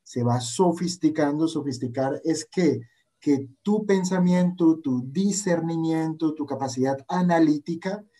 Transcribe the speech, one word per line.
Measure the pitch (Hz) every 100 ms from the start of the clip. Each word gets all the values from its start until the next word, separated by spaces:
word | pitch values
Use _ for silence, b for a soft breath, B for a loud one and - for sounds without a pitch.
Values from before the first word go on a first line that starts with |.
se | - 131
va | 120 120
sofisticando. | - - 180 170 175 - 156 156 147 147 160
Sofisticar | 160 135 120 123 135 135 143
es | 160 156
que, | - - 165 117 B B B _
que | 151 139 120 -
tu | - 214
pensamiento, | 208 190 180 185 180 180 180 180 165 160
tu | 139 123 131
discernimiento, | 143 196 185 185 170 165 165 160 160 160 160 160
tu | 156 143
capacidad | 131 131 123 131 135 -
analítica | 180 180 165 156 151 - 165 190 208 208